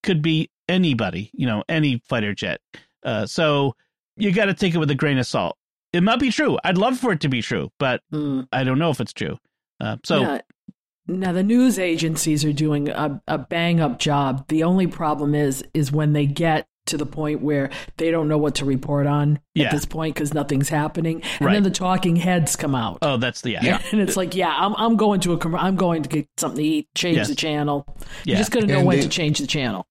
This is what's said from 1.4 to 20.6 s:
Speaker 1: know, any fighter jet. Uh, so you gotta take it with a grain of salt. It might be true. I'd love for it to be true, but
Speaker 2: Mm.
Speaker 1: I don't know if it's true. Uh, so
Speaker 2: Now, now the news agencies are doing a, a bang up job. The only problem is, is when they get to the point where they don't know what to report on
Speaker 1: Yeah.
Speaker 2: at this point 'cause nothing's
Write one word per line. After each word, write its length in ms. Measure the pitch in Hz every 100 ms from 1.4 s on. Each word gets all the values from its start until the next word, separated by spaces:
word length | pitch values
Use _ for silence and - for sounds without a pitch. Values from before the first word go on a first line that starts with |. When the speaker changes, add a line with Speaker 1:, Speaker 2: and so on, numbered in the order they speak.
| 131
Speaker 1:
know, 160 | 107 -
any 360 | 160 151 123 _
fighter 280 | 127 104 98
jet. 260 | 98 - _ - _ _
Uh, 220 | - 110 104
so 500 | - 156 143 139 - _ _ _ -
you 160 | 202
gotta 220 | 185 202
take 220 | 185 196 165
it 20 |
with 140 | 151
a 40 | 139
grain 220 | 151 135
of 80 | 123
salt. 320 | 131 87 - _ _ _
It 100 | 175
might 160 | 190 240
be 100 | 262
true. 280 | 220 294 135
I'd 140 | 170 185
love 220 | 220 254
for 120 | 247
it 80 | 170
to 80 | 151
be 120 | 127
true, 300 | 107 107 71 _
but 220 | 135 123 _
Speaker 2:
Mm. 340 | 151 147 131 131
Speaker 1:
I 100 | 123
don't 140 | 131 131
know 140 | 170
if 100 | 135
it's 100 | 117
true. 260 | - 90 - _ _ _ _
Uh, 180 | 107 110 -
so 160 | 160
Speaker 2:
Now, 160 | 131 139 - _ - - _ _ -
now 240 | 185 185
the 100 | 175
news 340 | 196 240 254 190
agencies 680 | 180 165 165 156 160 151 151
are 80 |
doing 340 | 147 151 147 143
a, 340 | - 151 139 -
a 100 | 151
bang 440 | 127 170 170 165
up 180 | 151 120
job. 480 | 151 143 139 131 -
The 160 | 156
only 240 | 165 185 180
problem 480 | - 160 147 147 147
is, 260 | 147 131 -
is 180 | - 139
when 220 | 147 151
they 120 | 147 143
get 420 | 143 165 156 - _ -
to 100 | 156
the 80 | 147
point 360 | 139 151 151
where 280 | 143 147 135 - - -
they 120 | 165
don't 160 | 165 151
know 100 | 156
what 160 | 147 139
to 100 | 139
report 400 | 135 135 143 143
on 320 | 147 147 147 _
Speaker 1:
Yeah. 120 | - 127
Speaker 2:
at 40 |
this 140 | 147 -
point 300 | 156 160 -
'cause 180 | 147
nothing's 360 | 156 - 135